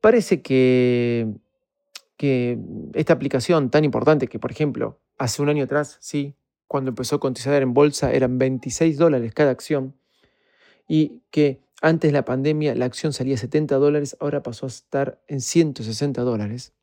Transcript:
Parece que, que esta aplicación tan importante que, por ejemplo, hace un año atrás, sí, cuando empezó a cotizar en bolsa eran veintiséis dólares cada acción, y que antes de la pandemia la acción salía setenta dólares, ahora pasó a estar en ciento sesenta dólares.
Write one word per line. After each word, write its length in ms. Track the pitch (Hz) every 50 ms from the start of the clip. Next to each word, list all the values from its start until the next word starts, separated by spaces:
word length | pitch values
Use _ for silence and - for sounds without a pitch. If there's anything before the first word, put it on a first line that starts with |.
Parece 420 | - 214 226 240 208 - 190 143 -
que, 880 | - 135 131 131 127 127 127 123 123 123 123 120 120 120 117 113 110 104 104 _ _ _ _ _ _ _ _ _ _ _ - _ _ _
que 420 | _ - 143 131 127 123 120 120 113 113 - 107 107 - - -
esta 180 | - 156 - 165
aplicación 580 | - - 135 - 131 120 - 175 160 143 123
tan 140 | - 151 156
importante 420 | 147 - 127 120 139 156 147 127
que, 140 | 113 - 107
por 100 | - 123
ejemplo, 480 | - - 151 147 117 - 117 110 - _ _ _ _
hace 260 | _ 139 123 - - 147
un 60 | 147
año 140 | 147 151 135
atrás, 340 | 127 139 147 147 - - _
sí, 340 | - - - 147 143 143 139 _ _ _ _ _ _
cuando 220 | _ - 143 131 131
empezó 280 | 120 107 131 - -
a 40 | 143
cotizar 420 | - 139 127 - - 131 143 143 135
en 100 | 127 120
bolsa 380 | 131 147 151 143 - - 131
eran 280 | 117 135 127 123 127 127
veintiséis 580 | 131 131 131 123 - 131 117 - 165 165 151
dólares 360 | 139 170 165 147 127 117 113 110
cada 180 | - 151 139
acción, 440 | 127 - - - 151 143 131 131 139 _ _ _ _ _ _ _ _ _ _ _ _ _ _ _ _ _ _ _
y 320 | 156 156 156 - 117 - _ _
que 300 | - 156 151 143 131 - _ _ _ _ -
antes 260 | 160 165 165 - 156
de 40 | 143
la 120 | 143 127
pandemia 500 | - 123 131 135 151 156 151 151 147 117
la 120 | 120 127
acción 260 | 127 - - - 156 139
salía 240 | - 131 131 135
setenta 400 | 120 - 123 - 151 156 139 143
dólares, 400 | 131 143 147 147 147 143 139 - _
ahora 240 | - 147 143 143 -
pasó 240 | 123 120 - -
a 40 | 135
estar 520 | 123 - _ _ - 139 139 135 - _ _ _
en 120 | 147 135
ciento 440 | 123 - - 170 165 156 135 - 113
sesenta 380 | 110 113 - 147 143 131 123 123
dólares. 500 | 127 120 110 104 104 110 123 - - _ _